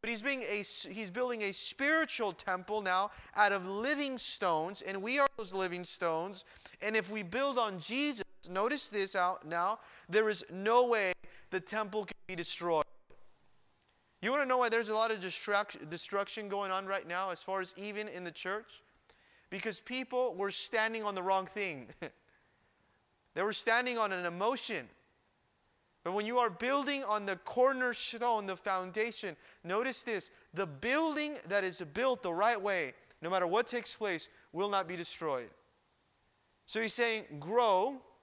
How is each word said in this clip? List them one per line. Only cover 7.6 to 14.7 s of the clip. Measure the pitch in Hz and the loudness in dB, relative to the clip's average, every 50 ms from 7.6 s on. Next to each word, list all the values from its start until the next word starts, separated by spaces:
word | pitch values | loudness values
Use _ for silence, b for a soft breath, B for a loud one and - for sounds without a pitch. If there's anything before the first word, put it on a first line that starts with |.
| 233 214 196 180 | 0 0 0 -6
Jesus, | 160 - 220 262 294 294 277 226 190 - - - - - | -6 -4 -2 0 0 0 0 -2 -6 -10 -10 -20 -14 -6
notice | 180 190 202 240 285 285 - - | -2 0 0 2 2 0 -2 -2
this | 202 208 196 190 - | 0 0 -2 0 2
out | 196 180 180 185 - - | 2 2 2 0 -2 -6
now, | 151 165 170 175 190 220 233 B B B B B B | -4 -2 0 2 0 0 -2 B B B B B B
there | 170 214 220 214 | 2 4 4 4
is | 214 175 - - 165 | 2 0 -4 -6 -8
no | 185 196 214 233 247 247 | -4 0 4 6 6 6
way | 247 240 220 202 185 180 - - B B B B B | 6 4 4 4 2 0 -2 -6 B B B B B
the | - 185 | -4 -4
temple | 180 - - 214 220 202 185 214 202 | -4 -2 -4 -4 -4 -2 -2 -4 -4
can | 180 - - - | -4 -8 -14 -12
be | - 185 | -10 -6
destroyed. | 165 170 - - - 165 175 165 156 147 - - - _ _ - - - - - _ _ - - - _ _ _ _ _ _ _ _ _ _ _ _ - | -6 -4 -4 -4 -2 0 2 2 2 2 0 -4 -20 _ _ -20 -20 -20 -20 -20 _ _ -20 -20 -20 _ _ _ _ _ _ _ _ _ _ _ _ -2
You | 208 | 0
wanna | 254 294 285 | 2 2 4
know | 254 254 254 | 4 4 4
why | 247 | 4
there's | 233 | 4